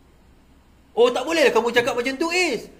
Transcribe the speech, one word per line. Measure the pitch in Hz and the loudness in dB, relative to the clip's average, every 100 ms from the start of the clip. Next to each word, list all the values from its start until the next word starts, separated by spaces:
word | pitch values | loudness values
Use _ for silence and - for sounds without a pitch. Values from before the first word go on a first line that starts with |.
| _ _ _ _ _ _ _ _ _ - | _ _ _ _ _ _ _ _ _ 2
Oh, | 247 | 2
tak | 247 262 | 2 -2
bolehlah | 330 254 | 2 2
kamu | 226 233 240 | 2 0 0
cakap | 247 247 | 0 -2
macam | 240 269 | -4 -4
tu, | 330 | -2
Is. | 349 349 220 - - | 0 -2 -2 -8 -16